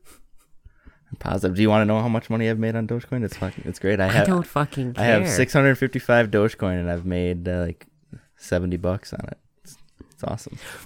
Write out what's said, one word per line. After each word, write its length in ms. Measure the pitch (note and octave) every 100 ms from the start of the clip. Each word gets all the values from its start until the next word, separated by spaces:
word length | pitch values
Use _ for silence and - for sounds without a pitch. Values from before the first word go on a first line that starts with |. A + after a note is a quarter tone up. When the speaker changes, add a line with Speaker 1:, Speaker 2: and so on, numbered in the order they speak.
| - - - - _ - - _ - - _
Speaker 1:
I'm 60 | -
positive. 380 | - G2 F#2+ F#2
Do 60 |
you 80 | G#2+
wanna 160 | G#2+ G#2
know 140 | A2
how 80 | A#2+
much 200 | A2+ -
money 180 | A2+ A2+
I've 100 | A2+
made 180 | A2 A2+
on 100 | A2
Dogecoin? 380 | A#2 - B2+
It's 120 | G#2+ -
fucking, 280 | F#2 - -
it's 120 | F#2
great. 180 | F#2+ G2+
I 60 |
Speaker 2:
I 40 | F#2+
Speaker 1:
have, 140 | A2+ D#3
Speaker 2:
don't 200 | F3+ E3+
fucking 480 | C#3+ D3 - B2+ B2
Speaker 1:
I 80 |
have 180 | A#2 G#2+
Speaker 2:
care. 80 | B2
Speaker 1:
six 180 | F#2 B2+
hundred 200 | D3 C3+ B2+
fifty-five 540 | C3 B2+ - A#2+ A2+
Dogecoin, 480 | G#2 A2 - G2+ F2+
and 120 | F2
I've 160 | F2 F2+
made, 420 | F2+ F2+ F2 F2+
uh, 120 | F2+
like, 240 | E2+ F2+ - _ _ - _ _
seventy 400 | - F2+ F2+ F2+
bucks 360 | F2+ F#2+ -
on 100 | - -
it. 120 | - _ _
It's, 120 | - - - - -
it's 120 | _
awesome. 340 | - A2 - - - -